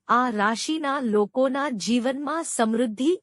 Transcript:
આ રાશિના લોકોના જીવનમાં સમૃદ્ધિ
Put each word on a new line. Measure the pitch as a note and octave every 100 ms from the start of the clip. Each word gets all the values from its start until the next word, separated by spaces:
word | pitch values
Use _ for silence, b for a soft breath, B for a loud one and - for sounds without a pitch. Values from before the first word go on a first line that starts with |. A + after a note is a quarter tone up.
| -
આ | A#3 B3+
રાશિના | G#3 G3+ A3+ - D#4+ C#4+ C#4+
લોકોના | A#3+ G#3 G#3 B3+ C4 C#4 D4
જીવનમાં | A3 E3+ B3 A#3+ C4+ C#4+ D#4+
સમૃદ્ધિ | D#4+ - A3 A3+ B3 G#3 C#4 F#4